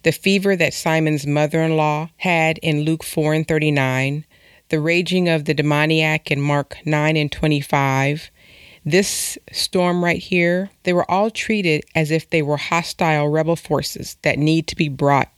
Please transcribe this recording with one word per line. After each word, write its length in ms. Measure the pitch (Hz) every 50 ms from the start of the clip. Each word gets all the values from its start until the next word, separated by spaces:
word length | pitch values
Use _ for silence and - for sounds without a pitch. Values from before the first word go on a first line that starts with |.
The 100 | - 165
fever 440 | 147 - - 190 196 202 190 202 196
that 180 | 175 165 135 -
Simon's 540 | - - 170 160 160 156 156 151 143 143
mother-in-law 840 | 143 143 147 151 147 165 160 160 160 160 156 151 151 151 151 160 160 _
had 400 | _ - 185 175 165 160 160 160 - -
in 180 | 165 151 147
Luke 220 | 151 156 160 160 -
four 320 | - - 165 151 151 156
and 120 | 160 160
thirty-nine, 800 | - 160 156 151 151 147 139 135 131 131 131 135 139 143 151 156 _ _ _ _ - - - _ _
the 100 | - 156
raging 500 | 151 165 170 175 180 165 180 185 180 170
of 160 | 165 156 143
the 80 | 156 151
demoniac 800 | 143 147 147 147 147 151 156 160 156 156 156 156 156 _ -
in 100 | 151 143
Mark 360 | 139 147 143 143 139 _ - - -
nine 320 | 151 151 151 151 156 160
and 140 | 156 147 143
twenty-five, 1000 | - - - 151 151 143 139 - - 143 139 135 135 135 135 139 147 165 - - _ _ - - - - - - - - _
this 540 | 147 156 185 202 - - - - - - - _ -
storm 520 | - - - - - 185 180 175 175 180 175
right 140 | 175 165
here, 540 | 175 - - 185 175 175 175 175 180 196 196 _ _ _
they 80 | 180 180
were 160 | 175 - -
all 200 | 175 190 208 226
treated 540 | 220 - - - 220 208 190 170 151 151 - _ _
as 160 | 160 156 143
if 220 | 160 160 - _
they 100 | - 165
were 160 | 147 143 147
hostile 720 | 143 - - - 165 - - - - 185 160 156 147 147
rebel 280 | 147 151 156 160 160 170
forces 600 | - - - 151 135 147 - - - 127 - - _ -
that 160 | 156 - -
need 260 | 147 156 160 165 160
to 100 | - -
be 140 | - 160 147
brought 420 | 135 131 147 143 143 135 - - _